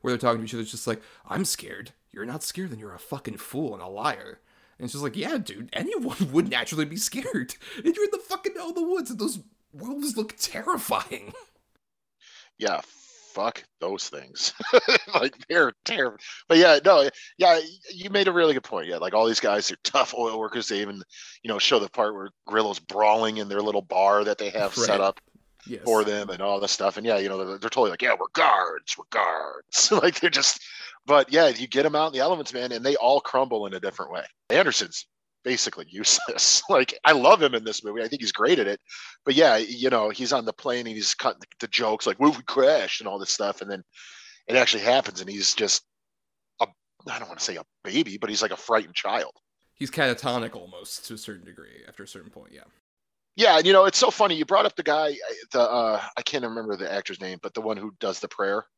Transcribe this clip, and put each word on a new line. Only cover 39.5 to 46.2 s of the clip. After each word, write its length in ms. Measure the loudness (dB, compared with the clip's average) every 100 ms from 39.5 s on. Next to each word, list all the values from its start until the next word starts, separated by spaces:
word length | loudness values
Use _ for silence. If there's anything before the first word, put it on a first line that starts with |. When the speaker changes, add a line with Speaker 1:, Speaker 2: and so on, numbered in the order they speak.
| 6
Speaker 2:
you 320 | 0 -2 0
know, 180 | 2 0
he's 220 | -2 -2
on 120 | -2 -2
the 60 |
plane 340 | -6 -4 -4 -6
and 80 | -6
he's 180 | -4
cutting 260 | -2 -2 -4
the, 60 | -14 -12
the 80 | -4
jokes, 380 | 0 0 0 -2
like, 120 | 4
"What 120 | 2
if 80 | 2
we 60 |
crash?" 560 | -4 4 6 4 2 -6
and 80 | -6
all 100 | -8
this 140 | -4
stuff. 280 | -2 -2 -4
And 100 | -8
then 140 | -10 -12 -20 -20 -20 -20 -20 0
it 100 | 2
actually 260 | 2 2
happens, 360 | 2 2 0 -8
and 80 | -12
he's 240 | -4 -2
just 300 | 0 0 0 _ _ _ _